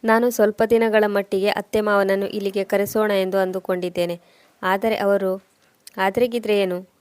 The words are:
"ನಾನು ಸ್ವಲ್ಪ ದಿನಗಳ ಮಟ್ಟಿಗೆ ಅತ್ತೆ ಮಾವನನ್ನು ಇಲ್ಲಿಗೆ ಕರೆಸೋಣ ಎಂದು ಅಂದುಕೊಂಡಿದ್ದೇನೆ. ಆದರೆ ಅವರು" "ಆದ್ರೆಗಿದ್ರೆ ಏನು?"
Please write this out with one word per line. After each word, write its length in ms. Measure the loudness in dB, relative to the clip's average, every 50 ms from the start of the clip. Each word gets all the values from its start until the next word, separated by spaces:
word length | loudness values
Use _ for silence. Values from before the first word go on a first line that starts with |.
| 2
"ನಾನು 260 | 2 2 4 2 0
ಸ್ವಲ್ಪ 340 | 2 2 2 2 4 0 2 2
ದಿನಗಳ 340 | 4 2 2 4 4 2 2 2
ಮಟ್ಟಿಗೆ 420 | 0 -2 -2 0 -2 0 0 0
ಅತ್ತೆ 320 | 0 -2 -6 _ -2 -2
ಮಾವನನ್ನು 460 | 0 2 2 2 2 2 0 0 -2 -4
ಇಲ್ಲಿಗೆ 360 | -6 -4 -6 -4 -4 -4 -4
ಕರೆಸೋಣ 480 | -2 0 -2 -2 0 0 -2 0 0
ಎಂದು 260 | 0 0 0 0 0 0
ಅಂದುಕೊಂಡಿದ್ದೇನೆ. 840 | 0 0 -2 -6 -4 -4 -4 -4 -4 -6 -4 -4 -4 -4 -4 -10 _ _ _ _ _ _ _ _ -2
ಆದರೆ 320 | -2 0 0 0 -2 -2
ಅವರು" 480 | 0 0 0 0 2 0 -2 -4 -6 _ _ _ _ _ _ _ _ _ -20 _ -2
"ಆದ್ರೆಗಿದ್ರೆ 640 | -2 0 2 0 -2 0 -2 -6 -2 0 0 0
ಏನು?" 300 | 0 0 -2 -6 -8 _ _ _